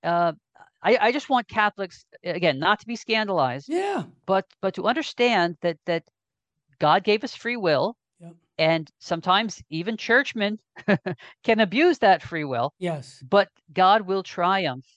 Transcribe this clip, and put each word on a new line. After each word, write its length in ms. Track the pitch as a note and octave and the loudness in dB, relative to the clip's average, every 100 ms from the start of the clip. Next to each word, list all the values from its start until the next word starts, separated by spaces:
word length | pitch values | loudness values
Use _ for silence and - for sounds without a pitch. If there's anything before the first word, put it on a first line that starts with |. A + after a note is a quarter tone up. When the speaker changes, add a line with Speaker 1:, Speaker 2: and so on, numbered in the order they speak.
Speaker 1:
uh, 300 | D#3+ E3+ E3+ D#3 _ _ - _ | 0 0 0 -2 _ _ -20 _
I, 160 | F3+ A#3 | 2 2
I 120 | A3 | 2
just 160 | C4+ - | 0 0
want 180 | B3+ A3 | -2 0
Catholics, 560 | - G#3 - F#3+ - _ - | 0 0 0 -12 -12 _ -14
again, 340 | F3 E3+ E3+ C3+ | -8 0 0 0
not 220 | E3 G#3 | 0 0
to 60 | - | -2
be 100 | A#3 | -12
scandalized, 680 | - A3 G#3 F3+ C3 B2+ D3 | -4 -2 0 0 0 -2 -6
Speaker 2:
Yeah. 360 | E4 G4 F#4 D#3 _ - | -4 -2 -4 -8 _ -2
Speaker 1:
but, 180 | F#3+ G3 _ | -2 -2 _
but 120 | G3 | -6
to 100 | F#3+ F#3 | -2 -2
understand 720 | B3+ D4+ - A#3+ A3 E3+ E3+ | -2 -4 0 2 2 0 0
that, 140 | F3 D#3+ - | -4 -4 -4
that 180 | E3+ _ _ _ _ _ _ _ _ | -4 _ _ _ _ _ _ _ _
God 260 | D3+ E3+ | 2 2
gave 200 | G3 G#3+ | 2 0
us 100 | B3+ | -2
free 220 | - A3+ A#3+ | -10 -8 -4
will, 400 | F#3 C#3+ F3 A#3+ _ _ | 0 0 0 -6 _ _
Speaker 2:
Yep. 140 | E3+ - _ - | -20 -20 _ 0
Speaker 1:
and 320 | D#3+ E3 D3+ _ | 0 2 -4 _
sometimes 640 | - E3+ F#3 F#3+ A3 - - | -8 -6 0 0 0 -10 -10
even 260 | D#3+ F3 A3+ | -8 -6 -8
churchmen 640 | - A#3+ C#4 A3+ G3+ G#3+ _ - - | 0 2 2 -4 -4 -4 _ -12 -2
<laughs> 580 | G3 G3 E3+ - - | 0 -2 -10 -14 -10
can 160 | - A3 | -2 2
abuse 380 | G#3+ G3 F4 E4 | 2 2 2 4
that 220 | G#3+ F3 | 4 4
free 220 | - E3 | 0 -6
will. 280 | D3 B2 C3+ _ | -4 -2 -4 _
Speaker 2:
Yes. 440 | F3+ D#3 B2 - B2+ | -6 -6 -10 -20 0
Speaker 1:
But 200 | G3+ G3 _ _ | 2 2 _ _
God 300 | D3+ F#3 G#3+ | 2 4 4
will 200 | F#3 G3 | 2 -6
triumph 640 | F#3 - F3+ G3 E3 B2+ _ | -6 -2 0 0 -2 -6 _